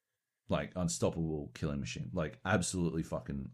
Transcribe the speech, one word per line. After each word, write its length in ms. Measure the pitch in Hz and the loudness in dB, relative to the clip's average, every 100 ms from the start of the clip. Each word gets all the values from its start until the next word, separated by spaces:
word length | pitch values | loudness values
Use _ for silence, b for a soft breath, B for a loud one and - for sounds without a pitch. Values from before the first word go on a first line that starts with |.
| _ _ _ _ - | _ _ _ _ 0
like, 240 | 73 73 | 0 0
unstoppable 760 | 90 87 - 95 85 80 78 71 | 0 0 2 2 2 0 0 -4
killing 240 | - 78 71 | -4 -2 0
machine. 320 | 60 - - | -2 -4 -4
Like, 280 | 90 78 - | -2 -2 -2
absolutely 600 | 92 101 85 92 85 80 | 2 4 4 2 2 0
fucking 460 | 82 78 - 69 65 | -2 -4 -4 -6 -6